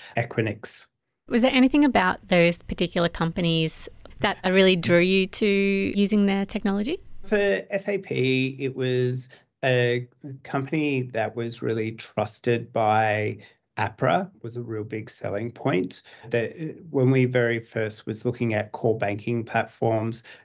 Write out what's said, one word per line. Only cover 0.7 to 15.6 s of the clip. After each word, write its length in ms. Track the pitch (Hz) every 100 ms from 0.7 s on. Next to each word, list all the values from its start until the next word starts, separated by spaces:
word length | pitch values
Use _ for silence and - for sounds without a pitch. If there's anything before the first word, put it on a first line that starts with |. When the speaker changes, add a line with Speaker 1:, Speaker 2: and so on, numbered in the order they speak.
| - - _ _ _ -
Speaker 2:
Was 140 | 233
there 100 | 254
anything 320 | 262 254 294
about 440 | 294 214 185 - -
those 340 | 180 170 175
particular 460 | - 185 175 180 170
companies 800 | - 165 165 170 165 160 - - - - -
that 180 | 208 -
really 320 | 185 190 190 185
drew 240 | 165 175
you 260 | 185 190 190
to 200 | - 214
using 800 | 196 196 196 196 202 202 208 196
their 180 | 196
technology? 560 | 196 202 202 196 214 381 - -
Speaker 1:
For 400 | - 208 202 196 -
S 180 | 202 202
A 100 | 196
P, 580 | 196 131 131 131 131 135
it 160 | 135 131
was 520 | 127 127 127 127 - - _ -
a 440 | 135 127 123 123 120 _ 147 131
company 580 | - - 139 160 147 135
that 320 | 127 110 107
was 260 | 113 117 113
really 300 | 120 113 110
trusted 840 | 110 - - 104 - - 117 117
by 640 | 117 107 107 110 107 107 - - _ _ -
apra, 520 | 101 - - 175 190 _
was 160 | 117 120
a 40 |
real 220 | 117 110
big 240 | 107 110 117
selling 420 | - 101 101 117
point. 520 | -